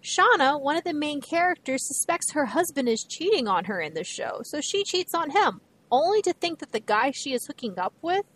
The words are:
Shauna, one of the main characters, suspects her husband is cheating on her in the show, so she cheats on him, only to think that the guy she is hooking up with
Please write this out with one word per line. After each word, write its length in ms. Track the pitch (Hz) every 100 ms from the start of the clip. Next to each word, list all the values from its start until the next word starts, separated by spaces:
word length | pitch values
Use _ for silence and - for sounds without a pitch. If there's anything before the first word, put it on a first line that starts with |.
Shauna, 560 | - - 392 440 269 294
one 160 | 269 311
of 80 |
the 100 | 349
main 280 | 302 294 294
characters, 640 | - 339 359 349 - 262 -
suspects 460 | 269 - 349 -
her 140 | 311 262
husband 420 | 233 349 294 254
is 160 | 226 -
cheating 420 | - 330 427 226
on 180 | 185 185
her 140 | 196
in 140 | 156
the 100 | 156
show, 380 | - - - -
so 160 | - 294
she 240 | 294 392
cheats 320 | 392 359 359 339
on 140 | 311
him, 320 | 330 381 190 _ _ _
only 320 | 247 330 427
to 100 | 370
think 260 | 349 339 330
that 140 | -
the 80 | 220
guy 300 | - 208 254
she 200 | 269 277
is 140 | 247 -
hooking 320 | - 233 185
up 140 | 185 _
with 240 | 330 370 403